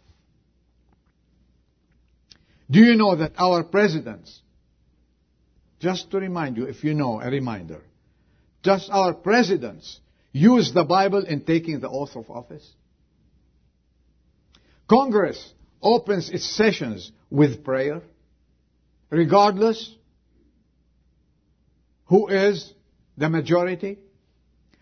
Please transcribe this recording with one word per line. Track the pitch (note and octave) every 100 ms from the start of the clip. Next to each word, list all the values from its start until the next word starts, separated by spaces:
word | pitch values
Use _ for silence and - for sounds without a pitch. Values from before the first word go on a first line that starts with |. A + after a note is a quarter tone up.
| _ _ _ _ _ _ _ _ _ _ _ _ _ _ _ _ _ _ _ _ _ _ _ - _ _ -
Do | D#3
you | A#3 A3+
know | G#3 E3
that | D#3 -
our | F#3 F3
presidents, | E3 G3 G#3 D#3 A#2+ G2 - - _ _ _ _ _ _ _ _ _ _ _ _ _ -
just | E3+ F#3 -
to | G3
remind | F#3+ F3 C#3+ A2+
you, | C3+
if | -
you | D3+
know, | D3+ C3 A2
a | A#2+
reminder, | C#3 B2+ G#2 D#2+ D#2 - _ _ _ _ _ _ _
just | F#3+ G3 -
our | G3+ F3+
presidents | D#3+ F#3 A#3+ F3+ F#3 A#2 - - - _ _ _
use | C3+ G#3 B3 C#3
the | F3
Bible | D#3 F#3 G3 G3
in | F#3+ D3 -
taking | E3 E3 C#3+
the | B2+
oath | C3 C#3 B2
of | A2
office? | A#2+ - D#3 _ _ _ _ _ _ _ _ _ _ _ _ _ _ _ _ _ _ _ _ _ _ -
Congress | A#3+ C#4 G#3 D#3 - - _ _ _
opens | F#3+ A#3 G3+ F#3+ E3
its | E3+ -
sessions | - G#3+ - B2+ F#2+ - _ -
with | C#3+ D3 A#2+
prayer, | C3+ C3 C#3 E3 - _ _ _ _ _ _ _ _ _ -
regardless | D#3 D#3 G3 G#3 G3 A3+ A3+ - - _ _ _ _ _ _ _ _ _ _ _ _ _ _ _ _ _ _ _ _ -
who | F#3+ G3
is | G3 G3+ F#3 - _ _ _ _ -
the | D#3
majority. | D#3+ D#3 F3 F3+ F3 G3 G3+ _ _ _ _ _ _ _ _